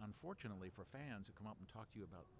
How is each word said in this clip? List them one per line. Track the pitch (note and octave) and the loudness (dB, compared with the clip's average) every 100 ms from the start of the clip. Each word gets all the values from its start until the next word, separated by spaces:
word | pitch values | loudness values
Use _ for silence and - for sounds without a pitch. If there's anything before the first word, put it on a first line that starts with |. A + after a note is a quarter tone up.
unfortunately | G#2+ G2 E3 G3 A#2+ F#2+ F#2 | 0 0 0 2 2 4 2
for | F#2+ | 0
fans | F#2 C3+ D3 G#2+ G2 | -2 0 2 2 0
who | |
come | - G#2+ | -2 -2
up | G#2+ | 0
and | F#2+ | -2
talk | A2+ A2 | -2 -2
to | A2+ | 0
you | |
about, | F2+ F2 - - | 0 -2 -6 -4